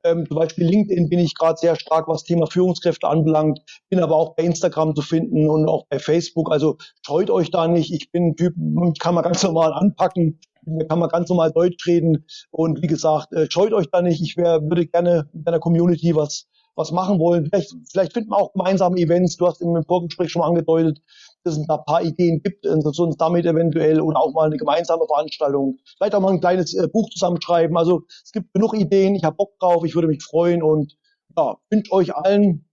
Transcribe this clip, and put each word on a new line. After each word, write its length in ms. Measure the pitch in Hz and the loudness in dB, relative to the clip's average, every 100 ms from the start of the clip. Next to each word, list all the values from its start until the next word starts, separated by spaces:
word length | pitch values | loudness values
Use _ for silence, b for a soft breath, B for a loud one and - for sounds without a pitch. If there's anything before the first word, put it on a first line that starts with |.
Ähm, 220 | 170 170 160 | 0 -2 -2
zum 80 | 151 | -2
Beispiel 300 | 165 - 170 | -2 0 2
LinkedIn 420 | 202 208 180 160 | 2 2 0 2
bin 100 | 175 | 2
ich 160 | 165 | 0
grad 240 | - 160 160 | 2 0 2
sehr 180 | 170 160 | 0 0
stark, 320 | - 160 160 | 0 -2 0
was 160 | 156 | -6
Thema 220 | - 170 156 | -2 0 0
Führungskräfte 640 | 180 180 175 175 156 - | 2 0 0 -2 -2 0
anbelangt, 520 | 160 156 156 156 151 B B _ | 0 2 2 0 -2 B B _
bin 120 | 185 | -2
aber 160 | 160 160 | 2 0
auch 200 | 165 - | 0 -2
bei 80 | |
Instagram 500 | 170 165 180 151 156 | -2 0 -2 0 0
zu 80 | 147 | -2
finden 460 | 143 160 160 156 156 | -2 -2 0 0 2
und 180 | 156 156 | 2 0
auch 200 | 160 - | -2 -4
bei 100 | 135 | -8
Facebook. 540 | - 165 170 165 160 | 0 -2 0 -4 -2
Also 240 | 151 151 - B _ | 0 0 -2 B _
scheut 260 | - 147 202 | -4 -2 0
euch 200 | 190 170 | 0 0
da 160 | 180 165 | 0 0
nicht. 260 | 170 156 | 0 0
Ich 200 | 160 - | -6 -6
bin 160 | 175 170 | -2 -2
ein 80 | 160 | 0
Typ, 180 | 180 180 156 156 175 | -2 -2 -4 0 0
ich 80 | 151 | -2
kann 140 | 165 | -2
mal 80 | 175 | 0
ganz 200 | 170 190 | 0 0
normal 300 | 196 160 160 | 0 2 0
anpacken, 680 | 151 196 - 185 180 160 156 _ _ - 160 160 | 2 0 2 -2 0 -2 -2 _ _ -10 -8 -2
kann 100 | 165 | -2
mal 100 | 170 | 0
ganz 200 | 170 170 | -2 0
normal 220 | 175 160 | 0 2
Deutsch 320 | 165 180 175 180 | 2 0 -2 0
reden. 400 | 170 165 151 B B B | 0 2 0 B B B
Und 320 | - 165 151 | -4 -2 -2
wie 60 | 156 | -2
gesagt, 440 | 160 160 151 - | 0 0 0 -2
äh, 180 | 160 156 | -4 -2
scheut 220 | 170 208 | 0 2
euch 180 | 208 160 | 0 0
da 120 | 180 | 0
nicht. 200 | 175 156 | 0 -2
Ich 140 | 151 - | -2 -2
wär, 240 | 175 165 | 0 2
würde 240 | 151 175 165 | 0 -2 0
gerne 420 | 170 175 170 147 | 0 2 0 -2
mit 140 | 165 151 | -8 -4
deiner 120 | 165 | -2
Community 560 | - 170 170 165 170 | 0 2 2 2 0
was, 320 | 156 147 - _ _ _ - | 0 -2 -8 _ _ _ -8
was 160 | 160 | -4
machen 260 | 170 185 190 | -4 -2 0
wollen. 280 | 170 175 156 | 2 2 0
Vielleicht, 280 | 202 151 - - | -2 -4 -16 -6
vielleicht 220 | 190 185 | -2 -2
finden 180 | 240 214 | -4 -2
wir 60 | 202 | -2
auch 160 | 190 | -2
gemeinsame 460 | 190 185 190 180 180 | -2 -2 2 0 0
Events. 380 | 165 175 175 - | 2 2 2 2
Du 100 | 175 | -2
hast 160 | 160 | 0
im 200 | 170 170 156 | -2 -2 0
Vorgespräch 440 | 180 170 - 170 | -2 -2 -6 -4
schon 100 | 170 | -2
mal 80 | 160 | 0
angedeutet, 520 | 170 160 165 165 151 b b b b | 0 2 2 0 -2 b b b b
dass 140 | 175 151 | -6 -4
es 100 | 151 | -4
ein 160 | 151 | -4
paar 180 | - 165 | 0 -2
Ideen 400 | 165 151 175 160 | -2 0 0 0
gibt, 220 | 190 - | -4 -6
äh, 60 | - | -2
dass 280 | 156 151 147 | 0 0 -2
wir 60 | |
uns 120 | 170 147 | -2 0
damit 260 | 165 175 | 0 2
eventuell 560 | 165 160 165 160 156 156 | 2 0 0 2 2 2
oder 180 | 160 151 | 2 0
auch 140 | 151 | 0
mal 140 | 151 156 | 0 0
eine 100 | 147 | 0
gemeinsame 480 | 139 156 170 170 156 | -2 -2 0 -2 0
Veranstaltung, 720 | 147 156 - 143 139 139 131 b _ | -2 -2 -4 -2 0 -2 -6 b _
vielleicht 160 | 202 | -2
auch 60 | 202 | 0
mal 120 | 190 | 0
ein 80 | 180 | 2
kleines, 340 | 180 185 165 | 0 0 -2
äh, 140 | - 165 | -2 0
Buch 220 | 226 208 | 0 -2
zusammenschreiben. 680 | - 180 175 - 170 165 170 | -2 -2 -2 0 0 2 2
Also 280 | 165 170 - B | 2 0 -2 B
es 80 | - | -10
gibt 200 | 220 - | -10 -4
genug 200 | 190 220 | -2 0
Ideen. 400 | 220 160 196 190 | 0 2 2 2
Ich 80 | 196 | 2
hab 120 | 156 - | -2 -2
Bock 220 | - _ | -6 _
drauf. 240 | 180 170 | 2 2
Ich 100 | 165 | 2
würde 140 | 165 165 | 0 0
mich 140 | 151 | -2
freuen 400 | - 156 175 175 | -2 0 2 2
und 340 | 156 156 147 _ _ _ _ - | 2 0 -2 _ _ _ _ -2
ja, 200 | 139 - _ | -2 -4 _
wünsche 220 | 214 - | -2 0
euch 240 | 190 180 - | 0 0 0
allen 480 | 190 202 202 156 _ | 2 4 2 0 _